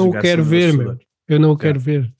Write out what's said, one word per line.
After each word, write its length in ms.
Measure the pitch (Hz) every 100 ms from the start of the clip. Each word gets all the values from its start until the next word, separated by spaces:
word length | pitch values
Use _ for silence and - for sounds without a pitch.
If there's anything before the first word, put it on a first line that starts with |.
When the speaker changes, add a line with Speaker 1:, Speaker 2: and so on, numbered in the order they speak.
Speaker 1:
do 60 | 185
Speaker 2:
o 20 |
Speaker 1:
gajo 100 | -
Speaker 2:
quero 200 | 175 170
Speaker 1:
são 60 | 156
Speaker 2:
ver, 160 | 170 175
Speaker 1:
assustadores. 280 | 143 120 123
Speaker 2:
meu. 80 | _ _ -
Eu 120 | 151
não 100 | 156
o 40 |
Speaker 1:
Yeah. 80 | 147 156
Speaker 2:
quero 120 | 139
ver. 360 | 131 147 120 -